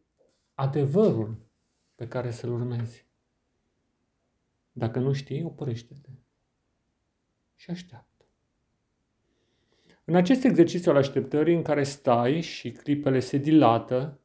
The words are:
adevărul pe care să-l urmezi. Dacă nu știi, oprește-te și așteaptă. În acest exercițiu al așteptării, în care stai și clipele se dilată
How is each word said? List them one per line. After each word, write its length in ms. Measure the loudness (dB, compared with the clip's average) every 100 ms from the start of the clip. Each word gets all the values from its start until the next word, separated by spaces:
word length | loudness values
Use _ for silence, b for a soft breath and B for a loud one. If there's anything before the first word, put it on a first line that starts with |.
| _ _ _ _ _
adevărul 840 | -6 -4 -2 0 2 2 0 -4 -10 -16 _ _ _ _ _
pe 120 | -10
care 240 | -8 -8
să-l 200 | -8 -8
urmezi. 580 | -6 -6 -6 -8 -12 _ _ _ _ _ _ _ _ _ _ _ _ _ _ _ _ _
Dacă 280 | -8 -6 -2
nu 140 | -2
știi, 300 | -4 -6 -8
oprește-te 680 | -8 -8 -8 -8 -12 -20 -20 -20 _ _ _ _ _ _ _ _ _ _ _ _ _ _
și 140 | -12
așteaptă. 560 | -12 -12 -20 _ _ _ _ _ _ _ _ _ _ _ _ _ _ _ _ _ _ _ _
În 120 | 0 2
acest 280 | 4 4
exercițiu 480 | 4 4 4 4 2
al 60 | 2
așteptării, 580 | 2 -2 -2 0 2 2
în 80 |
care 200 | 0 -2
stai 580 | -2 -2 0 2 2 -2
și 300 | -4 -10 -12
clipele 480 | -10 -4 -2 0 0
se 180 | 0 -4
dilată 840 | 4 6 6 4 0 -4 -4 -10